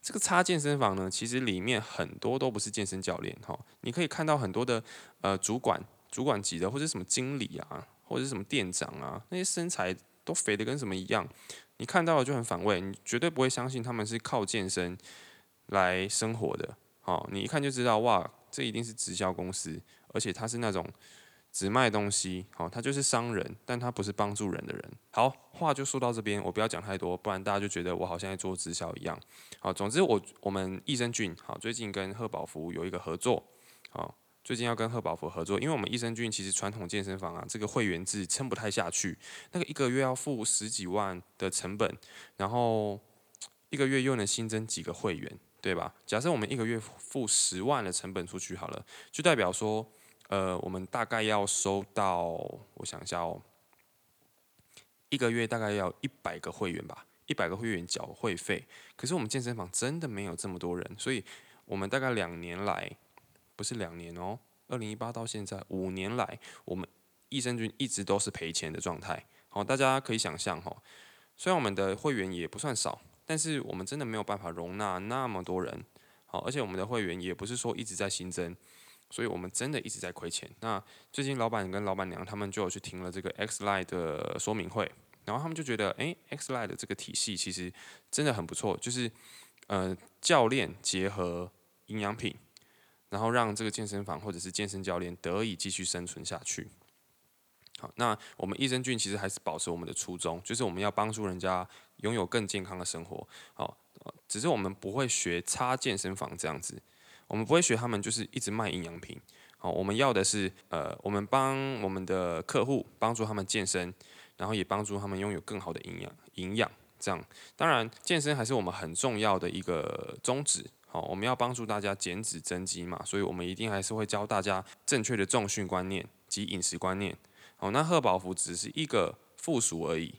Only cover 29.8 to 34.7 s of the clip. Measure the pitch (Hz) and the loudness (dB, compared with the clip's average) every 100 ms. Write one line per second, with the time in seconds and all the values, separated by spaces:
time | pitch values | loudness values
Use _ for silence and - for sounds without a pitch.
29.8 | 101 135 185 107 - - 101 98 95 95 | 0 4 6 6 2 -6 -2 0 -2 -4
30.8 | - 131 120 120 104 80 - - 110 113 | -4 0 0 0 -2 -4 -10 -6 -6 -4
31.8 | 110 98 95 104 117 90 76 78 82 87 | -4 -4 -4 -4 -4 -4 -6 -6 -4 -4
32.8 | 87 90 - 85 120 120 - - - - | -2 -4 -4 -2 2 2 0 -20 -20 -20
33.8 | - - - - _ _ - 123 120 | -12 -8 -8 -10 _ _ -6 -2 0